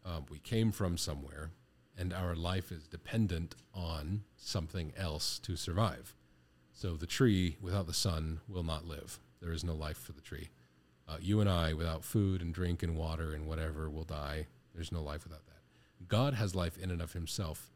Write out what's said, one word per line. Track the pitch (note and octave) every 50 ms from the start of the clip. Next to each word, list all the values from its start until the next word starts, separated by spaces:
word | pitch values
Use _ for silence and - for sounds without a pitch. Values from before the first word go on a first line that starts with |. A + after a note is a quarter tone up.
| -
Um, | F#2 E2+ D#2 C#2 -
we | D#2 D2+
came | - - A#2+ A2 A2+ A2 G2
from | - G2 F2 F2
somewhere, | E2 - - D2 C#2+ C#2+ C2+ C#2 D2 D#2 E2 E2+ - _ _ _ _ _ _ _
and | F#2+ F2+ F#2 F2+
our | F#2 F#2 F2 E2+
life | E2 E2+ F2 F#2 F#2+ F2 -
is | F2+ D#2+ D2+
dependent | - - E2+ - - - A#2 A2 F#2+ F2 E2 E2 D#2+ - - - _ -
on | F#2+ F2 E2 E2 D2+ D2 D#2 G2 G#2 G2+ _ _
something | - - - - F#2+ E2 D#2+ - F#2 E2 D2+ -
else | - F#2+ E2 D2+ D2+ - - - -
to | - - F2+
survive. | E2 - - E2 F#2+ A2+ G2 C#2+ - - - - - - _ - - _ _ _ _ _ _ _
So | - - F#2 E2
the | D#2 E2
tree | E2 - - C3 A#2+ G2+ F#2 F#2 E2+ D2+ -
without | G2 F2+ F#2+ G2+ F2+
the | D#2+ E2+
sun | - - G2+ E2 D#2 D#2 D#2+ D#2+ D#2+ -
will | - G2 F2+ E2+
not | E2 D#2+ D2+ -
live. | E2+ D2+ C#2+ C#2 - - - - - - _
There | F2 E2+ E2
is | D#2 -
no | E2+ D#2+
life | D#2 D#2 D2+ D#2
for | - - -
the | D2 C#2+
tree. | - - - D2 D#2 D#2 - - - _ _ _ _ _ _ _ _
Uh, | - D#2+ D#2+
you | E2+ F#2+ G#2 G#2+
and | G#2 G2+
I, | F#2 E2+ E2 D#2+ D#2+
without | D#2 E2 E2 D#2+ D#2+ -
food | - - A2 G2+ G2 F#2+ F2+
and | E2+ E2+ E2
drink | F2+ F2+ F2 F2 D#2+ -
and | E2+ E2
water | D#2+ D#2+ D#2+ D#2+ D#2+ D#2+ D#2+ D2+
and | D2+ D2+
whatever, | D#2 D#2+ D#2+ D#2+ D#2+ D2+ D2+ D#2+ D#2
will | D2+ D#2+ D#2+
die. | D#2 D#2+ D2 D2 C#2+ D2 D#2 D2+ - - - _ _ -
There's | E2+ D#2+ -
no | E2 E2
life | D#2 D2 D2 D2+ -
without | E2+ D#2 D#2 -
that. | - - - _ _ _ - - _ _ _ F#2
God | F2 G2+ G#2+ C3 C#3+ C3+
has | G#2+ A2 G2 F#2
life | F#2 F2 E2+ -
in | - F#2 F#2
and | F2+ E2+
of | E2 E2+ -
himself | F2 E2+ - - - F#2+ D#2+ D#2 - - - -